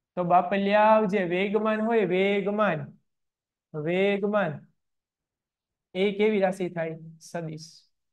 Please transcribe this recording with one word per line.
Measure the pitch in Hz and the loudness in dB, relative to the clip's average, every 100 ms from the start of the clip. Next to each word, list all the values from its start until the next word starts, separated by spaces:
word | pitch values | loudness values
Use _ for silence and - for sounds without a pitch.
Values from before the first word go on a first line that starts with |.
| _ 175 | _ -6
તો | |
બાપલિયા | 175 175 175 196 196 208 | 2 2 4 0 2 4
આવજે, | 214 220 214 202 | 6 4 4 0
વેગમાન | 180 180 202 208 214 214 | 0 -2 0 0 0 -2
હોય, | 220 233 | 0 0
વેગમાન, | 180 180 196 202 190 208 202 156 139 - _ _ _ _ _ _ _ | 2 2 0 0 -2 0 0 -2 -8 -16 _ _ _ _ _ _ _
વેગમાન | 156 151 180 196 202 202 208 175 139 - _ _ _ _ _ _ _ _ _ _ _ _ | -8 -2 0 0 0 -2 0 -2 -4 -14 _ _ _ _ _ _ _ _ _ _ _ _
એ | 180 202 | -2 -2
કેવી | 196 214 208 | 2 0 2
રાશિ | 190 190 180 | 0 -2 -6
થાય? | 175 165 160 - - | -4 -6 -8 -14 -20
સદિશ. | - 170 160 156 - - _ _ _ | -12 -10 -10 -12 -16 -20 _ _ _